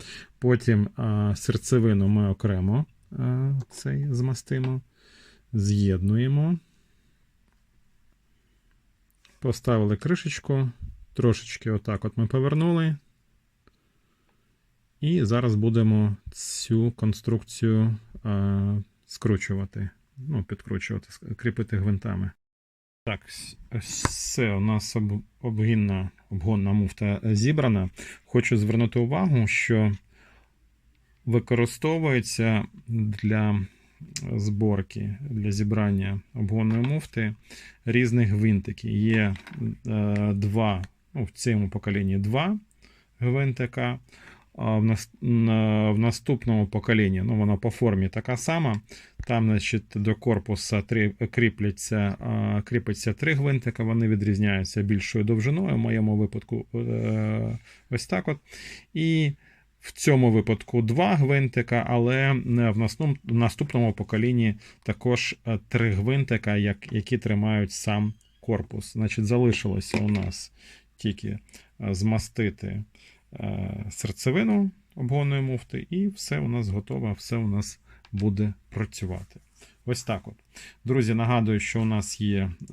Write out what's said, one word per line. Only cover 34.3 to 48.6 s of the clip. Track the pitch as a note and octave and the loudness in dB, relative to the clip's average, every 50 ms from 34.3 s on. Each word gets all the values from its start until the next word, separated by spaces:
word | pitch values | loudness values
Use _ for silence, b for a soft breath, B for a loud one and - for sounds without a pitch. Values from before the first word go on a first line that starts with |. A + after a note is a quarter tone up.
| A#2+ | -4
зборки, | G#2+ G2+ G#2+ G2+ G2+ A2 G#2+ G2+ G2 G2 - - G#2 G#2 G#2 G#2 A2 C#3+ D3 | -2 -2 -2 0 2 2 2 2 0 -2 -6 -6 -6 -6 -6 -6 -8 -8 -6
для | A#2+ G#2+ G2+ G#2+ | -6 -4 -2 -2
зібрання | G2 G#2 G#2+ G#2 G#2+ G#2+ G#2 G#2 G2 G2 G2 G2 G2 G2 - _ - | 0 0 0 0 2 2 2 2 2 0 0 -2 -4 -6 -8 _ -6
обгонної | A#2 G#2+ F#2+ G#2+ A2+ A2 A2 A2+ A2+ A#2+ C3+ | -4 -2 0 0 0 2 2 2 2 0 0
муфти | D3 D#3 - - - A#2+ A2 G#2 A2 B B B B B B B B B _ | 0 -2 -4 -6 -4 -2 -2 -2 -4 B B B B B B B B B _
різних | A#2+ A2+ B2 B2 A#2 A#2 B2 A#2 G2 | 2 2 4 4 4 4 4 4 4
гвинтиків. | G#2+ G#2 G#2+ A2 G#2 F#2+ G2 G#2+ G2 - - A2+ | 2 2 4 4 4 2 0 -4 -8 -8 -6 -4
Є, | G#2+ G#2 G#2+ A2 A2+ A2 G#2+ G2+ G2 - - - D#3+ D3 A#2+ A2 - - - A2+ | -2 0 2 2 2 2 2 0 -2 -4 -10 -14 -10 -8 -6 -6 -6 -8 -6 -4
е, | G#2+ G#2+ G#2 G#2 G#2 G#2 G#2 G#2 G2+ | -2 0 0 0 0 0 0 0 0
два, | G2 G#2 G2+ G2+ A2+ A2 G#2+ G2 F2+ F#2+ - - _ _ _ - | 0 0 0 0 0 0 0 0 -2 -4 -8 -14 _ _ _ -6
ну, | D3 A2 | -6 -6
в | - | -6
цьому | - - - B2 A2+ G#2 G2+ F#2+ | -6 -4 -2 0 2 2 0 0
поколінні | - G2+ - G#2+ G2 G2+ G2 G2 F#2+ G2 | -4 -4 -2 -2 0 0 0 0 0 0
два | G2 G#2 A#2 C#3 D#3+ F#3+ G#3+ G#3 - _ _ b b b b b b b b _ | 0 0 0 0 0 0 -2 -4 -6 _ _ b b b b b b b b _
гвинтика, | B2 B2 B2 C#3 C#3 C3+ A#2+ - B2+ B2 - C3 B2 A#2+ B2 B2+ - B B B B B B B B B - | -2 0 0 0 0 -2 -2 -2 -4 -6 -4 -4 -4 -4 -4 -6 -10 B B B B B B B B B -10
а | - A#2 A2 A2 A2 | -4 -2 0 2 2
в | G#2+ | 4
нас-, | A2+ A2 - - - - _ | 2 2 0 -4 -10 -14 _
на-, | - B2+ A#2 A#2 A2+ A2+ A2 A2 A2 G#2+ G#2+ G#2+ G#2+ G#2+ | -2 0 2 4 4 4 4 4 2 2 2 2 2 2
в | G#2 G#2+ | 2 2
наступному | A2+ A#2 A2+ - - - C#3 A#2 - A#2+ A2+ G#2+ G#2 G2 | 2 0 0 -2 -2 -2 -2 0 0 0 2 2 2 0
поколінні, | - G#2+ - - A2+ G#2+ G#2 F#2+ F#2+ F#2 | -2 -4 0 2 2 4 4 4 2 0
ну, | F#2 A#2 A#2 | 0 0 2
вона | G#2+ G#2 G#2 G#2 F#2 | 2 2 2 2 2
по | - A2+ | 0 -4
формі | - - B2 A2+ G2+ F#2+ F#2+ F#2 | -2 2 2 2 4 2 2 0
така | - A2 - - B2 A#2 | -2 -4 -4 -4 -4 -4
сама, | - - D#3+ E3+ | -2 -2 0 0